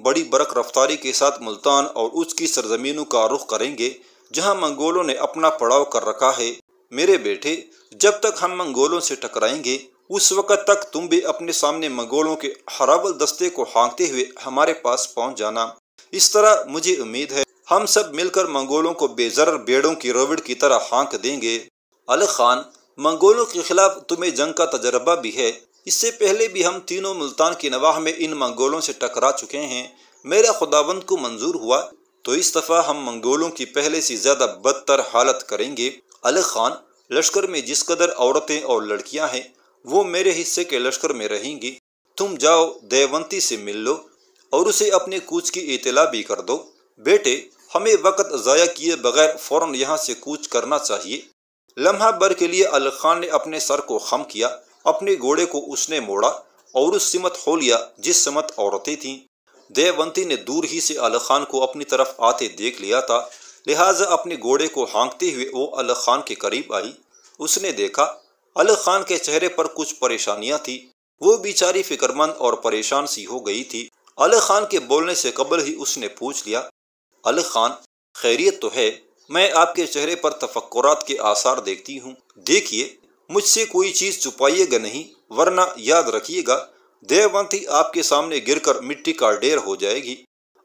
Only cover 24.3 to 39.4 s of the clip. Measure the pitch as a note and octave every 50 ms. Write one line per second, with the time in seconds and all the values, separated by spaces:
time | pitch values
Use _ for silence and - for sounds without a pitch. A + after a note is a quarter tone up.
24.3 | C3 B2+ D3 E3 D#3+ - E3 D#3+ D#3 B2 A2 B2 A#2+ B2 B2+ D#3+ F3 E3+ A2+ -
25.3 | - C3 B2 A2+ A2+ - - _ _ _ _ F#3 - - A3+ A#3 A#3 - G#3+ F#3+
26.3 | G3 A3 A3+ G#3+ F3+ F#3 E3+ F3 F3 F3 F3+ - F3 F#3+ F#3+ G3 F#3+ F3 C#3+ C3+
27.3 | - - D#3+ E3+ E3+ - D3+ C#3+ B2+ B2+ C#3+ D#3+ D#3+ D#3+ D#3+ D#3 D#3+ - D#3+ D#3
28.3 | D#3 C#3+ C3 A#2+ A#2 A#2 C3 C#3 D3+ D#3+ D3+ D3 B2+ - B2 A#2+ - A#2+ B2+ C#3
29.3 | C#3 - - - - C#3+ D3 C3+ B2+ B2 B2+ - - _ _ _ _ _ - C3+
30.3 | F3 G#3+ A3 A3+ - - E3 D3 D3 D3+ D3 D#3+ F#3 F#3+ F3+ - F#3+ E3+ C3 A#2
31.3 | A2+ G#2 B2 E3+ E3+ C3 A2+ A2+ B2+ D3 D#3 - - _ _ _ _ _ - B2
32.3 | C3 E3+ F3 - - E3 D#3 - E3 E3+ D#3+ D3+ D3 D3 C3+ B2 A#2 A#2 A2 B2
33.3 | C#3 D#3 E3+ E3+ D#3+ - B2+ - - C#3+ C#3+ D3+ D#3 E3 - - B2 G#2 G#2+ C3+
34.3 | C#3+ - - - - - - C3+ C3+ - - - C#3 C3 C3 - - A#2 B2+ C3+
35.3 | B2+ - - - A2 G2+ A2+ C3+ C#3+ A#2 A#2+ B2+ - - _ _ - _ - A#2+
36.3 | D3 F#3+ F#3 - - A2+ A2+ B2+ - - - _ _ _ _ _ B2 D3+ D#3+ -
37.3 | - G3 F#3+ F#3+ F3 D3 A#2+ A#2+ D3 - - - E3+ D3+ F3 E3+ - - B2 B2+
38.3 | C#3 D3+ D3+ - D3+ D3+ - - B2 A2 G#2+ G#2 G#2 G2 - - - D3+ D#3 D3+
39.3 | B2+ B2+